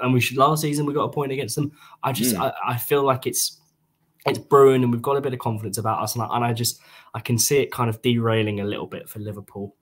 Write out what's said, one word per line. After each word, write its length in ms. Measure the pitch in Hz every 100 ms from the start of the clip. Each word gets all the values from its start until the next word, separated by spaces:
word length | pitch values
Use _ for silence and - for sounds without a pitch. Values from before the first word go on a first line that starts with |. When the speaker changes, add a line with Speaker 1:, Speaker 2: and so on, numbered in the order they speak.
Speaker 1:
and 120 | 127
we 60 | 127
should, 160 | 107 127
last 240 | 143 156
season 240 | 156 147 147
we 80 |
got 100 | 143
a 80 | 113
point 200 | 151 139
against 240 | 135 120 151
them. 160 | 147 - - -
I 100 | 135
just, 220 | 135 247
Speaker 2:
Mm. 60 | 202
Speaker 1:
I, 320 | 165 - 101
I 40 | 120
feel 240 | - 143
like 240 | 139 127 123
it's, 340 | - - - _ _ _ _ _ _ 143
it's 120 | 131
brewing, 420 | - 139 135 131
and 80 | 123
we've 120 | 120
got 140 | 139 139
a 40 |
bit 120 | 135
of 60 | 123
confidence 400 | 123 107 107 98
about 240 | 110 110
us. 120 | 107
And 100 | -
I, 120 | 107 120
and 80 |
I 80 | 120
just, 280 | 113 120 - - - -
I 60 | 113
can 180 | - 117
see 200 | - 143
it 120 | -
kind 180 | - 117
of 140 | 107
derailing 580 | 127 117 113 110 107 101
a 40 |
little 220 | 101 101 -
bit 220 | 90 -
for 120 | 107
Liverpool 560 | 104 101 101 101 101 _